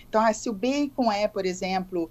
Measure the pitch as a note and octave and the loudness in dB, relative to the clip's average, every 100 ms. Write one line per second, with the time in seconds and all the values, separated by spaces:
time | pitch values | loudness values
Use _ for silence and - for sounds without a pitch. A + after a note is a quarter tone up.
0 | - G#3+ A3+ G#3+ - G3 B3 C#4+ C#4+ - | -2 2 2 2 -2 -2 0 0 0 0
1 | A3+ G3+ G#3 G3+ F#3 F3+ F#3 F#3+ F#3 F3+ | 0 2 0 0 -4 -2 -2 -2 -2 -4
2 | E3 | -6